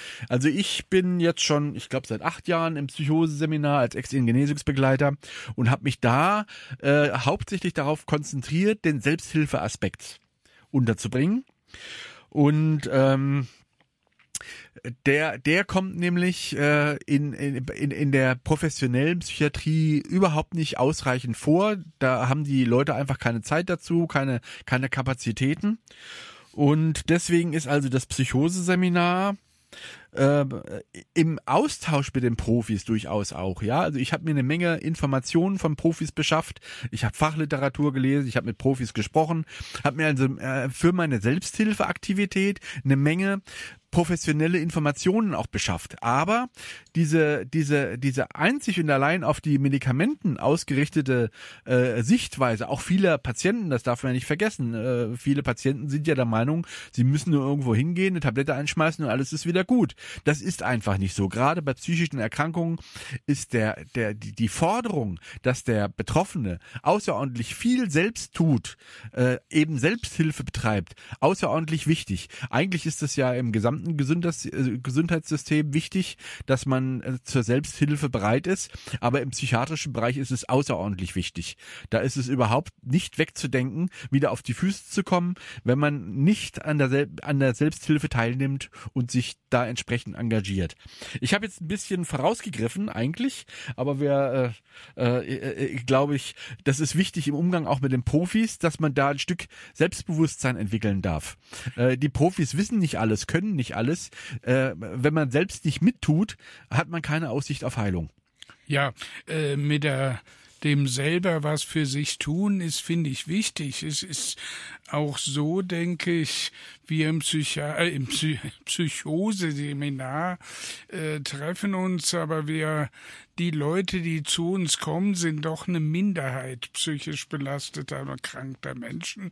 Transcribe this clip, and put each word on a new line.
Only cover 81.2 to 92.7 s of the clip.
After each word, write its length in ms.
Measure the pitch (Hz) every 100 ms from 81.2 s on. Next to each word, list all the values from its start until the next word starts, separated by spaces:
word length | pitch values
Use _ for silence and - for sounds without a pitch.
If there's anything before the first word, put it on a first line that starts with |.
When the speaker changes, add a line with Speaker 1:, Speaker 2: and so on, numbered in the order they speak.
| - 85 - - - - -
Speaker 1:
Da 80 | 110
ist 180 | 127 143
es 120 | 123
überhaupt 440 | 131 110 123 - -
nicht 360 | 123 156 - -
wegzudenken, 720 | 160 - 139 127 127 160 180 - -
wieder 220 | 135 135
auf 100 | 117
die 120 | -
Füße 360 | 117 185 196 -
zu 120 | 208
kommen, 320 | - 180 175 180 - -
wenn 140 | - 131
man 360 | 147 143 92 104
nicht 400 | 156 214 - -
an 140 | 156 151
der 100 | 131
Sel-, 220 | 135 147 156
an 160 | - 139
der 160 | 135
Selbsthilfe 540 | 117 151 - - 151 156
teilnimmt 640 | 120 117 127 139 139 - - -
und 180 | 131 120
sich 260 | 127 - - _
da 160 | 123 120
entsprechend 500 | 120 - 120 - -
engagiert. 580 | 117 110 98 95 85 - - - - -
Ich 120 | 127
habe 140 | 202 214
jetzt 140 | -
ein 80 | 160
bisschen 360 | 202 - 185
vorausgegriffen 840 | 165 139 151 233 208 117 117